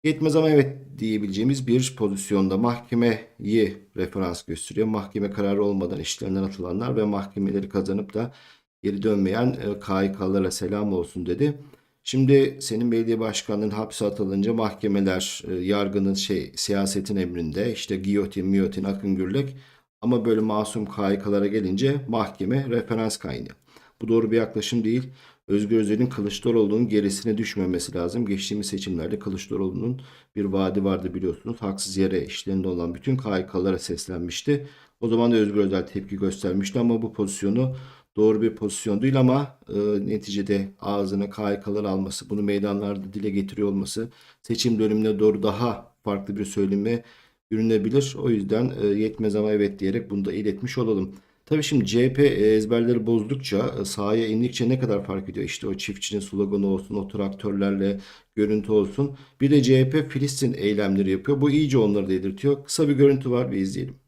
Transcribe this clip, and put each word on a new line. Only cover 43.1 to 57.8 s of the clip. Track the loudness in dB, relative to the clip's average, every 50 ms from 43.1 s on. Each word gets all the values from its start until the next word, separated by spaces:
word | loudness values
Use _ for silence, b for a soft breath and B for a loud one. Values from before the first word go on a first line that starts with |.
| -8
dile | -4 -4 -2
getiriyor | 0 0 -2 -2 -2 -2 0
olması | 0 0 0 -2 -2 -4 -6 -8 -8 B B B B B B
seçim | _ -4 -2 0 2 2 2 4
dönemine | 2 2 4 2 2 2 2 4
doğru | 4 4 4 4 2
daha | 0 0 0 -2 -2 -2 -4 -10 -20 _ _ _
farklı | -4 -4 -4 -4 -6 -6
bir | -6 -6
söyleme | -4 0 0 0 2 2 0 0 0 -2 -2 -4 b b b b b b b b _
bürünebilir. | -2 0 2 4 4 4 2 4 2 2 2 0 -6 -4
O | 0 0
yüzden, | 0 0 0 0 0 0 0 0 -2 0 0
e, |
yetmez | 0 2 2 0 -2 -2 -2 -2 0 0
ama | 0 0 2
evet | 2 2 2 0 0 -2
diyerek | -2 0 0 -2 -4 -4
bunu | -4 -4 -2
da | -2 -4
iletmiş | -2 -2 -2 -2 -2 -6 -6 -4
olalım. | -2 0 0 0 0 -2 -4 B B B B B B B
Tabii | -2 0 0 0
şimdi | 2 2 2 2
C | 4 4 4 4
H | 4 4
P, | 4 4
e, | 4 4 4 4 6 6
ezberleri | 4 4 2 2 2 2 2 2 0 2
bozdukça, | 2 2 0 2 -2 -4 -6 -4 -2 0 0 0 0 -2 -4
e, | -6
sahaya | -6 -4 -4 0 0 2 2 2
indikçe | 0 0 0 0 0 0 0 0 0
ne | 2 0
kadar | 0 0 0 -2 -2
fark | -2 -4 -4 -4 -6
ediyor? | -6 -6 -6
İşte | -6 -6 -6 -6
o | -6 -6
çiftçinin | -6 -6 -8 -8 -8 -8 -6 -6 -6
sloganı | -6 -4 -2 -2 0 0 2 0 2
olsun, | 2 0 0 -2 -4 -6
o | -6 -6
traktörlerle | -6 -4 -4 -4 -4 -6 -6 -6 -4 -2 0 0 0 0 0